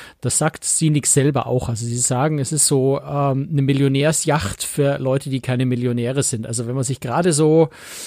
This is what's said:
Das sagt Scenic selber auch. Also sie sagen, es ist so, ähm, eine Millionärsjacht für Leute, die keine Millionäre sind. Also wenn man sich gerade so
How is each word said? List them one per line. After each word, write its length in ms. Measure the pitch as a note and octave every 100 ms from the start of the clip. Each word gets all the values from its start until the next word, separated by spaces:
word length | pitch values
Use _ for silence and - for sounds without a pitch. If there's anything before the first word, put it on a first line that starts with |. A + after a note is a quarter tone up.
| - -
Das 160 | B2+ -
sagt 260 | D3+ -
Scenic 440 | - - D#3+ D3 -
selber 400 | C#3 C#3 C3+ A#2
auch. 220 | B2 B2
Also 180 | A2 A#2
sie 100 | A#2+
sagen, 400 | - B2+ D3+ D3+
es 140 | C3
ist 160 | D3+ -
so, 340 | C#3 C3 C#3
ähm, 480 | D3 C#3+ C#3 C3+ C#3+
eine 120 | D3
Millionärsjacht 1000 | C3+ C3+ C#3 C3+ D3 D#3 D#3 D3+ G2+ -
für 360 | - - C#3 C#3
Leute, 320 | C3 C#3 C#3
die 80 | C3
keine 260 | - B2+ C3
Millionäre 560 | B2 B2 A#2+ A#2 C3+
sind. 240 | C3+ A2+ A2
Also 220 | A#2 A#2
wenn 80 | C3
man 80 |
sich 160 | B2+ C3
gerade 340 | B2 C3 F3
so 360 | D3 D#3 D#3+ D3+ - - -